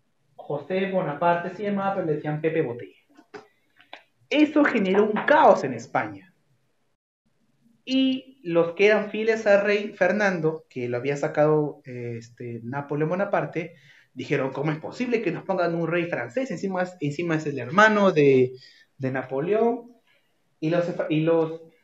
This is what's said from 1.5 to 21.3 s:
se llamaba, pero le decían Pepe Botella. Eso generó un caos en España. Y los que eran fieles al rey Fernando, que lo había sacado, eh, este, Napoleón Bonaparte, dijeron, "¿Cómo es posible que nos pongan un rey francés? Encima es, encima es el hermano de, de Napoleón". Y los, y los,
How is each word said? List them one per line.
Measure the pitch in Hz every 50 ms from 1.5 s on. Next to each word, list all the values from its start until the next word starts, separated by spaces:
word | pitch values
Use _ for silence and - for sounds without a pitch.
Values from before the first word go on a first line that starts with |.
| -
se | 214 208
llamaba, | 202 202 196 196 196 196
pero | 190 165
le | 156 147
decían | - - 151 151 151
Pepe | 160 160 160 165
Botella. | 135 120 117 - - - _ _ _ _ _ _ _ _ - - - _ _ _ _ _ _ _ - - - - _ _ _ _ _ -
Eso | 254 294 302 294 - 302 -
generó | - - 226 190 185 190 202 214
un | 220 214 190 -
caos | - 294 311 285 220 185 - 151
en | 131 123
España. | 117 - - - 131 113 104 101 - - _ _ _ _ _ _ _ _ _ _ _ _ _ _ _ _ _ _ _ _ _ _ _ _ _ _ _ _ _ _ _ -
Y | 247 262 262 262 262 262 262 - - - _
los | - 170 165 170 170 170
que | - - 196
eran | 208 214 202 202 -
fieles | - 214 220 226 220 220 214
al | 208 202 196 202
rey | 208 202 208 208 220
Fernando, | - - 185 180 202 214 208 196 185 165 156 160 160 156 - _
que | - 127 120 120
lo | 120
había | 123 131 143 143
sacado, | 143 - 147 - 151 151 151 151 151 147 139 135 - -
eh, | 131 123 123 120 120 117 117
este, | 117 - - - 123 120 117 117
Napoleón | 117 120 135 143 143 - 151 147 156 160
Bonaparte, | 180 190 202 196 - 170 156 151 - 160 180 165 - _ _ _ _ _ _ _ -
dijeron, | 127 131 - 147 135 131 131
"¿Cómo | - 139 151 160
es | 151 -
posible | - 214 - - 247 240 233 -
que | - 170
nos | 156 151 -
pongan | - 185 180 175 170 170
un | 170 165 160
rey | 175 175 165
francés? | 170 160 127 120 120 - 262 262 262
Encima | 180 170 - 190 185 180
es, | 180 180 - -
encima | 151 143 147 - 175 170 160
es | 156 156
el | 147 135 131
hermano | 120 123 160 202 214 220 214 208 202 190
de, | 165 156 143 139 135 131 127 127 127 - - - _ _ _ _ _ -
de | 131 131
Napoleón". | 131 131 123 127 135 135 156 185 208 226 233 233 254 240 - - - _ _ _ _ _ _ _ _ _ _ _ _ -
Y | 160 156
los, | 170 175 175 - - - - -
y | 151 156
los, | 156 165